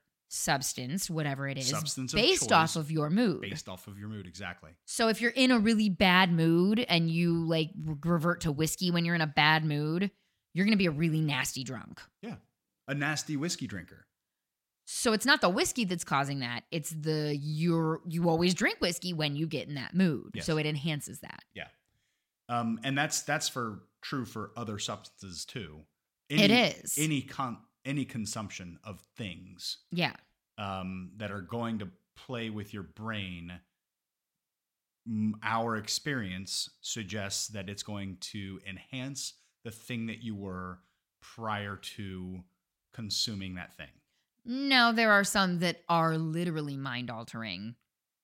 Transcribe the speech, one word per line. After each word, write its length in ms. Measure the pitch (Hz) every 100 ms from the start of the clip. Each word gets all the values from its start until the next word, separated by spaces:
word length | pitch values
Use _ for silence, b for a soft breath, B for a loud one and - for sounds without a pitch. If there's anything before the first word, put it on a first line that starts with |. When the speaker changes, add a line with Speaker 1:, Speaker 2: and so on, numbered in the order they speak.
| _ _ _
Speaker 1:
substance, 800 | - - 143 135 - 127 180 -
whatever 380 | 160 147 135 139
it 100 | 135
is, 100 | 131
Speaker 2:
Substance 440 | 135 151 - 127
of 60 | 165
Speaker 1:
based 240 | 254 370
Speaker 2:
choice. 80 | -
Speaker 1:
off 240 | 185 160 170
of 160 | 147
your 180 | 160 151
mood. 300 | 185 240 143
Speaker 2:
Based 280 | 101 147 -
off 200 | 92 -
of 100 | 98
your 100 | 104
mood, 200 | 107 90
exactly. 420 | 92 95 87 80 -
Speaker 1:
So 240 | - - 226
if 120 | 220
you're 120 | 233
in 180 | 240 254
a 80 | 247
really 300 | 208 220 214
bad 420 | 180 190 180 190
mood 460 | 170 165 170 185 214 247
and 220 | 170 165
you, 340 | 165 175 165
like, 260 | 165 165 160 -
re-, 140 | 156 147
revert 380 | 165 175 160 175
to 100 | 165
whiskey 400 | 143 156 - 185
when 120 | 175
you're 120 | 170 170
in 40 |
a 60 | 156
bad 380 | 143 151 156
mood, 480 | 156 147 151 165 196 - _ _ _
you're 100 | 165
gonna 120 | 202 214
be 100 | 185
a 60 |
really 280 | 143 165 156
nasty 440 | 156 139 135 -
drunk. 360 | 131 123 - - - _
Speaker 2:
Yeah. 140 | 220 180 _ _ _ _ -
A 80 |
nasty 420 | 143 143 147 - 147
whiskey 300 | 165 175 117
drinker. 380 | 95 82 - _ _ _ _ _ _ _ _ -
Speaker 1:
So 240 | - 247
it's 140 | 214 254
not 140 | 302
the 80 | 190
whiskey 360 | 190 349 -
that's 200 | 208 180
causing 340 | - 143 139 139
that. 220 | 123 120 -
It's 200 | 165 147
the, 460 | 160 151 156 151 147
you're, 640 | 147 156 175 165 160 160 175
you 220 | 165 170
always 260 | 165 175
drink 260 | 180 254 440
whiskey 320 | 180 170 180
when 220 | 170 151
you 140 | 143 160
get 180 | 139 -
in 80 |
that 220 | 143 120 175
mood. 340 | 185 139 -
Speaker 2:
Yes. 120 | 104 95
Speaker 1:
So 120 | 156
it 80 | 151
enhances 520 | 151 156 147 - 85
that. 220 | - - -
Speaker 2:
Yeah. 120 | - 78 _ _ _ _ _ _ _ -
Um, 300 | 120 117 113
and 120 | 131 139
that's, 260 | 151 -
that's 260 | - 151 -
for, 320 | 131 117 98 - _
true 240 | - 143
for 280 | 117 113 101 -
other 220 | 113 104
substances 680 | - 104 - - 98 90
too. 360 | - 131 87 76 80 _ _ _ -
Any, 120 | 147
Speaker 1:
It 320 | 202 220 185 -
is. 100 | - -
Speaker 2:
any 240 | 156 147
con-, 360 | - - 131 113 _ _
any 200 | 131 143
consumption 720 | 131 120 101 113 104 - 90 82
of 160 | 110 90 _ -
things 600 | 107 82 95 90 - - _
Speaker 1:
Yeah. 240 | 170 165 - _ _ _ -
Speaker 2:
um, 540 | 101 95 92 92 92 98
that 160 | 104
are 80 | 101
going 380 | 90 117 117 110
to 80 | 98 - _
play 340 | - - 123 113
with 220 | 107 104
your 120 | 104
brain, 760 | 85 - 110 107 95 87 85 87 _ _ _ _ _ _ _ _ _ _ _ _ _ _
m-, 300 | - 110 107 107
our 340 | 107 113 117 110
experience 920 | 104 - - 135 101 90 98 - - _
suggests 680 | - - 101 107 98 - -
that 200 | 107 95
it's 140 | 101
going 360 | - 104 98 92
to 400 | - 107 98 95 98
enhance 640 | 92 - 131 131 139 - - b b
the 60 | 117
thing 360 | 107 - 120 113
that 160 | 107
you 120 | 117
were 440 | 104 98 92 92 90 _ _ _ _
prior 560 | - - 113 104 101 98
to 680 | - - 98 95 92 92 90 _ _ _ _
consuming 600 | - 110 - - 104 95 90
that 180 | - -
thing. 120 | 71 _ _ _ _ _ -
Speaker 1:
No, 440 | 254 277 262 233
there 180 | 226 226
are 120 | 202
some 340 | 196 208 190 175
that 240 | 175 165 -
are 280 | 170 160 160
literally 600 | 160 160 175 156 147 139
mind 340 | 135 123 123
altering 640 | 113 117 113 113 90 107 123 _ _ _ _